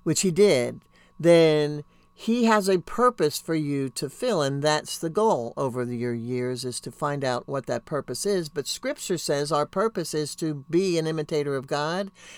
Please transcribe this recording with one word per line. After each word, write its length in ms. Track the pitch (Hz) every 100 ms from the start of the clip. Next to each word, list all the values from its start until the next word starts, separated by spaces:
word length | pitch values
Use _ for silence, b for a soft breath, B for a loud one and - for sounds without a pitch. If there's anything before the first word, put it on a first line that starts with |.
which 200 | - 156
he 80 | 190
did, 500 | 160 208 139 120 120 - b b b
then 680 | 160 170 160 151 147 147 147 b b
he 300 | - - 233
has 240 | 226 214 196
a 120 | 185
purpose 580 | - - 247 240 156 -
for 140 | -
you 340 | 165 147 143 135
to 220 | - 139
fill, 320 | - 254 190
and 200 | 139 139
that's 360 | 151 151 - -
the 100 | 165
goal 460 | 160 220 160 117 -
over 300 | 139 123 123
the, 100 | 120
your 160 | 120
years, 540 | 117 117 123 123 127 127
is 120 | 120
to 100 | -
find 340 | - 147 143
out 240 | 135 123 -
what 160 | 139
that 220 | 131 123 -
purpose 400 | 147 - 123 202
is. 240 | 196 156
But 160 | 151 131
Scripture 500 | - 254 285 - 175
says 340 | - 143 147
our 140 | 151
purpose 480 | 147 190 147 - 160
is 220 | 156 147 -
to 300 | 165 147 131
be 300 | 170 190 165
an 80 | 160
imitator 500 | 160 147 156 143 139
of 100 | 131
God, 440 | 147 151 180 196 - B